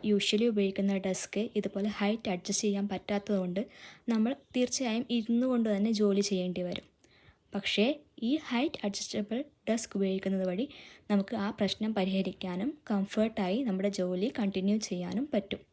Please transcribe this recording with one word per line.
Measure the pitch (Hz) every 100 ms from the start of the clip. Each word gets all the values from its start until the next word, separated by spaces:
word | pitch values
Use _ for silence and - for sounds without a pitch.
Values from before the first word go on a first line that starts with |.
| 214
usually | 208 - 208 240
ഉപയോഗിക്കുന്ന | 208 196 190 196 196 190
ഡെസ്ക് | 185 - 196 233 208
ഇതുപോലെ | 202 202 208 202
ഹൈറ്റ് | 202 226 -
അഡ്ജസ്റ്റ് | 180 175 196 214
ചെയ്യാൻ | 196 202
പറ്റാത്തതുകൊണ്ട് | 190 - 202 202 202 180 180 240 - - - -
നമ്മൾ | 226 220 277 _ 254
തീർച്ചയായും | 247 - 254 220 - 240
ഇരുന്നു | 220 233 254
കൊണ്ട് | 247 220
തന്നെ | 202 214 214
ജോലി | 208 196 202
ചെയ്യേണ്ടി | 190 180 175 180
വരും. | 175 - _ _ _ - _ _
പക്ഷേ | 202 - - 220 302 - - 226
ഈ | 311 -
ഹൈറ്റ് | 240 302 - 208
അഡ്ജസ്റ്റബിൾ | 196 - 214 208 226 302 _ -
ഡെസ്ക് | 226 - 196
ഉപയോഗിക്കുന്നത് | 196 190 196 190 185
വഴി | 185 285 - - - -
നമുക്ക് | 202 196 214 202
ആ | 226
പ്രശ്നം | 202 - 220 214
പരിഹരിക്കാനും | 190 190 190 - 185 180 247 320 -
കംഫർട്ടായി | 202 196 220 220 220 185 208 262
നമ്മുടെ | 190 202 196
ജോലി | 180 180 226 -
കണ്ടിന്യൂ | 202 196 190 214 -
ചെയ്യാനും | 180 175 190 294
പറ്റും. | - 196 208 -